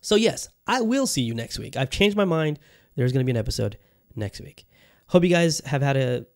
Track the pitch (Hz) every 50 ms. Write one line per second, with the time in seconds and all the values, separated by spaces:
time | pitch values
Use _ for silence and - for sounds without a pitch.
0 | - - 214 208 220 214 135 - - - _ _ _ - - 262 233 220 247 277
1 | 269 - - - 123 113 113 113 117 113 - - - 143 - 123 135 131 - -
2 | 202 208 202 208 202 185 165 160 160 156 147 - _ _ _ _ _ _ _ -
3 | 131 127 127 135 131 127 123 117 107 - - - 113 104 - - _ _ _ _
4 | _ _ - - 104 98 - - - - - - - _ _ _ _ _ _ _
5 | _ _ - 180 170 180 175 170 170 165 151 - - 135 143 139 139 139 135 135
6 | 131 127 123 123 117 _ _